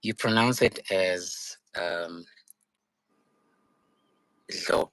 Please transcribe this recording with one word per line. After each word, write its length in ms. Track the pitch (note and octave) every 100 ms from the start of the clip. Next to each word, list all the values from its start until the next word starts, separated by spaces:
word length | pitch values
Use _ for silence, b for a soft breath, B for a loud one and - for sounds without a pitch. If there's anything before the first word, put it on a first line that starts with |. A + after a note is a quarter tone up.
you 120 | G#2+
pronounce 480 | A2 B2 A2+ A#2+ B2
it 180 | B2 - -
as, 640 | G2 F#2 F2+ E2+ - - - _ -
um, 500 | F2 E2+ E2+ E2+ E2+ - _ _ _ _ _ _ _ _ _ _ _ _ _ _ _ _ _ _ _ _ _
Dlo. 400 | - - - -